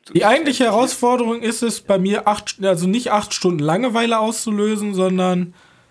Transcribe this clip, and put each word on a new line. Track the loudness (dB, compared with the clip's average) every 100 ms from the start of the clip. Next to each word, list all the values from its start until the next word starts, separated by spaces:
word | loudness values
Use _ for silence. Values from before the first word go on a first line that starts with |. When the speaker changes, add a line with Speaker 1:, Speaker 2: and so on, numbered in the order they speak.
Speaker 1:
Zu | -4
Speaker 2:
Die | 0
eigentliche | 4 2 2 0
Speaker 1:
zähmen. | 2
Speaker 2:
Herausforderung | 2 0 0 0 2 0 -2
ist | -4 -2
es, | -4 -4
bei | 0 0
mir | 2 0 0
acht, | -2 -4 -4
also | 0 2 2
nicht | 0 0
acht | -2 -2
Stunden | -2 0 0
Langeweile | 0 0 0 0 0 0
auszulösen, | -2 -4 -4 0 0 -2 -4
sondern | 0 0 2 0 0 -2 -8 _ _ _